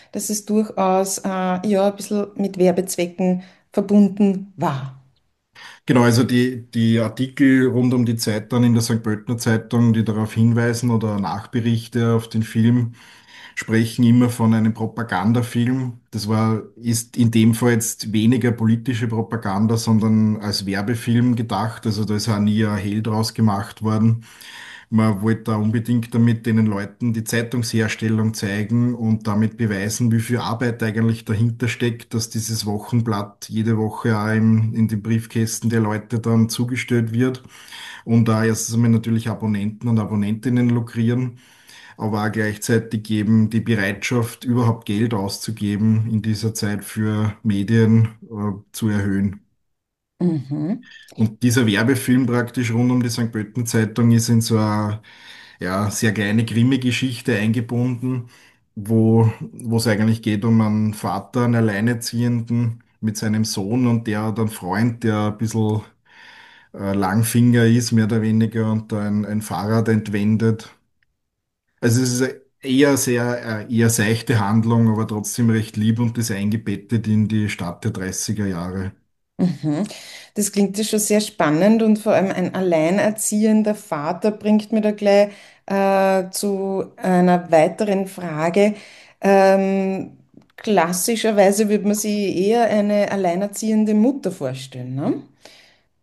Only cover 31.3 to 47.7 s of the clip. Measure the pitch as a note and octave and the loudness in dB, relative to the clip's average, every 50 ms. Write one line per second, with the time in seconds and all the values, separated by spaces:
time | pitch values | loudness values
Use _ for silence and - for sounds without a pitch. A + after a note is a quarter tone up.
31.3 | A2 G2+ A2+ A#2+ A#2 A#2 B2+ A#2 - - B2 A#2+ A#2 A#2 - - - A2+ A2 - | -2 0 0 0 -2 -2 -4 -4 -4 -2 -2 -4 -4 -4 -8 -8 -6 -6 -6 -6
32.3 | - A2+ A2 A#2 A2 A2 G#2 G#2 G#2 G#2 - - - A#2+ A2+ A#2 G#2+ G2+ G#2 G2+ | -6 -6 -6 -6 -6 -6 -6 -6 -6 -6 -6 -4 -2 -2 0 0 -2 -4 -4 -8
33.3 | - _ - - G#2 A2 A2 A2+ A2+ G#2+ A2 G#2+ G#2 - - A#2 A2 G#2+ G#2 A2 | -12 _ -14 -8 -4 -2 -2 0 0 0 -2 -4 -4 -4 -2 0 0 0 0 0
34.3 | A2 A2 A2 A2 A2 A2 A2 A2 A2+ A#2+ A2+ G2+ A2 G2+ G2 A2 A#2 A2+ A#2 - | 0 2 4 4 4 4 2 0 0 0 0 0 0 -2 -2 -2 -2 -2 -2 -2
35.3 | - A#2 A2+ A2+ A2+ - - A#2 A2+ A2+ A2 G#2+ G#2+ G#2+ G#2 - - A2+ A2 A#2 | -2 -2 -2 -2 -4 -4 -4 -2 0 0 0 0 -2 -4 -6 -6 -6 -4 -2 2
36.3 | A2+ A2+ A2 A2 - - A#2+ A#2+ C3 A#2+ - - B2+ A#2 A#2+ A2+ A2+ A#2 B2+ C3 | 2 4 2 2 0 -2 -4 -4 -4 -6 -4 0 0 0 0 0 0 0 0 0
37.3 | B2+ B2+ - - - - - - - - - - - - - - A2+ A#2 A2+ A2+ | -2 -4 -10 -18 -20 -20 -20 -20 -20 -18 -18 -18 -18 -12 -4 0 2 4 4 4
38.3 | A2 A2 A2 A2+ A2 A2 - - A2+ A2+ A#2 A#2 A2+ A2 A2+ A#2 A2+ A2+ A2 A#2 | 2 2 2 2 0 0 -2 -4 -2 0 2 4 4 2 2 0 -2 -2 -2 -4
39.3 | G#2 - - A2 G#2+ G2+ G2 G#2+ G#2+ - - A#2+ A#2 A2 G#2 F2+ A2 G#2 G2+ G2+ | -6 -4 -4 -4 -2 -2 -4 -6 -6 -6 -4 0 0 0 0 0 -2 -2 -2 -2
40.3 | A2 G#2+ - C3+ B2 B2 B2 A#2+ A#2+ A#2+ A#2 A#2 - A#2 A#2 A2+ A#2+ B2+ B2+ B2 | -2 -4 -2 -2 0 2 2 2 0 0 -2 -4 -4 -2 0 0 0 0 -2 -6
41.3 | A#2 - _ _ _ _ _ - - - - - - - - G#2+ G#2 G#2+ G#2+ G#2+ | -8 -12 _ _ _ _ _ -20 -20 -20 -20 -20 -12 -8 -6 -4 -2 -2 -2 -2
42.3 | G2 A2 G#2+ G#2+ G2+ - - - A#2+ A2+ A2+ - - A2+ G#2+ - A2 G#2+ G#2+ G2+ | -2 -2 -2 -2 -4 -4 -2 0 0 0 0 -2 -6 -6 -4 -2 -2 -2 2 4
43.3 | A2+ A2 A2 G#2+ A2+ A2+ A2 A#2 A2+ G2+ G2 G2 G#2 G2+ - - B2+ B2 A2+ A2+ | 4 4 4 2 0 -2 -2 0 0 0 0 -2 -4 -4 -4 -2 -2 -2 -2 -2
44.3 | - - - C3 A#2+ B2 A#2+ A2+ A2+ A2+ - - G#2 G2+ A#2 A#2 A#2+ G2+ G2 G2 | -6 -8 -4 -2 0 2 2 2 0 -2 -2 -4 -2 0 0 0 -2 -2 -4 -4
45.3 | - - - - A2 A2+ G#2 G2+ G#2 G2 A2 A2 A2 A2 G#2+ A#2 A2+ G#2+ G#2+ A2 | -6 -8 -8 -8 -8 -4 -4 -2 -2 0 2 2 2 2 0 0 -2 -2 -2 -2
46.3 | G#2+ G#2 - A2 G#2+ - - G2+ G#2 G#2 - - - A2 G#2+ G#2+ G#2+ G#2+ G#2+ G#2+ | -4 -2 -4 -4 -4 -4 -4 -4 -4 -4 -8 -8 -6 -4 -2 -2 0 0 -2 -2
47.3 | G#2+ - - A2+ G2+ G2 G2+ F#2+ | -4 -4 -2 -2 -2 0 0 2